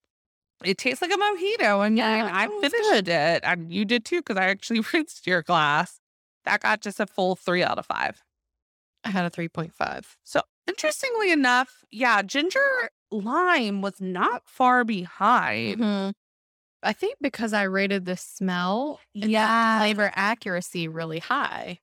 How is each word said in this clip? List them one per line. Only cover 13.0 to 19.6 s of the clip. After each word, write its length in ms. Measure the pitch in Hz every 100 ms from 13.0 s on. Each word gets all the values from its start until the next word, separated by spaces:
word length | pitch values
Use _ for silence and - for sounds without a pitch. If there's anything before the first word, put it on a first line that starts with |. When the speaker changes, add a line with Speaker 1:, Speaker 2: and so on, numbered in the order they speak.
| _
Speaker 1:
lime 680 | 220 202 294 359 330 220 202
was 180 | 196 -
not 440 | 185 180 254 480 -
far 380 | - 254 247
behind. 960 | 226 202 175 - 202 240 160 107 220 202
Speaker 2:
Mm-hmm. 300 | 214 202 196 202 _ _ _ _ _ _
I 100 | -
think 220 | 214 392 539
because 340 | 277 - 220
I 100 | 208
rated 420 | 196 190 196 196 180
the 100 | 180
smell 840 | - - 190 180 180 214 294 - _ 208
and 80 |
the 60 | 214
Speaker 1:
Yeah. 500 | 214 220 226